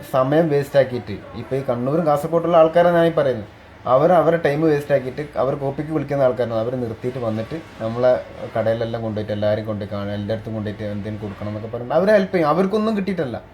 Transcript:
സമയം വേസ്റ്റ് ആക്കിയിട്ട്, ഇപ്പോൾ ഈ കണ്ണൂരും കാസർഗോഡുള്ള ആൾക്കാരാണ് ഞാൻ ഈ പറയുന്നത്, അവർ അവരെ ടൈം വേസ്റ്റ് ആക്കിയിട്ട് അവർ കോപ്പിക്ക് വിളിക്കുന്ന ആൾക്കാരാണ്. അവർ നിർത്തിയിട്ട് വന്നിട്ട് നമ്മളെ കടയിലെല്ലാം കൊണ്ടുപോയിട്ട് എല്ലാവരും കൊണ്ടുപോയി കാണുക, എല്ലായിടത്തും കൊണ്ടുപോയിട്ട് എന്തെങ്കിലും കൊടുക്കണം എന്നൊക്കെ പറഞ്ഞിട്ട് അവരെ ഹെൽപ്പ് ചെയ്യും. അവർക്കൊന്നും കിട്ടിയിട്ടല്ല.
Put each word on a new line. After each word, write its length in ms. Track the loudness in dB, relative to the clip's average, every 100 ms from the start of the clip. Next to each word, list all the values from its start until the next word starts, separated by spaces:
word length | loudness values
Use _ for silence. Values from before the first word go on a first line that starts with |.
| -2
സമയം 340 | 0 2 2 4
വേസ്റ്റ് 260 | 0 2 2
ആക്കിയിട്ട്, 360 | 2 -2 -6 -10 -10 -14
ഇപ്പോൾ 160 | -6 -4
ഈ 20 | -2
കണ്ണൂരും 360 | -2 0 0 2
കാസർഗോഡുള്ള 480 | 0 0 -2 4 6
ആൾക്കാരാണ് 340 | 6 6 4 4
ഞാൻ 80 | 4
ഈ 20 | 2
പറയുന്നത്, 320 | 0 -2 -8 -18 -20 -10 2
അവർ 160 | 4 6 6
അവരെ 180 | 4 2 0
ടൈം 160 | 2 2
വേസ്റ്റ് 240 | 2 2 0
ആക്കിയിട്ട് 280 | 0 -8 -8 -2
അവർ 120 | -2 0
കോപ്പിക്ക് 280 | -4 -4 -4 -4
വിളിക്കുന്ന 280 | -2 2 2
ആൾക്കാരാണ്. 280 | 2 0 0
അവർ 100 | -2 -4
നിർത്തിയിട്ട് 360 | -6 -4 -6 -4 -4
വന്നിട്ട് 320 | -4 -6 -10 -12 -8
നമ്മളെ 300 | -6 2 2 2 -2 -12 -6 -2
കടയിലെല്ലാം 460 | 0 0 -2 -4 -4
കൊണ്ടുപോയിട്ട് 280 | -4 -4 -2
എല്ലാവരും 300 | 0 0 -2
കൊണ്ടുപോയി 220 | -6 -6
കാണുക, 200 | -6 -6 -6
എല്ലായിടത്തും 340 | -4 -6 -4 -6
കൊണ്ടുപോയിട്ട് 260 | -6 -6 -8
എന്തെങ്കിലും 260 | -6 -8 -8
കൊടുക്കണം 260 | -10 -8 -8
എന്നൊക്കെ 180 | -8 -8
പറഞ്ഞിട്ട് 220 | -10 0 2
അവരെ 140 | 4 4
ഹെൽപ്പ് 160 | 4 0
ചെയ്യും. 140 | 2
അവർക്കൊന്നും 400 | 2 2 0 0 -2
കിട്ടിയിട്ടല്ല. 380 | -2 -2 -4 -6 -10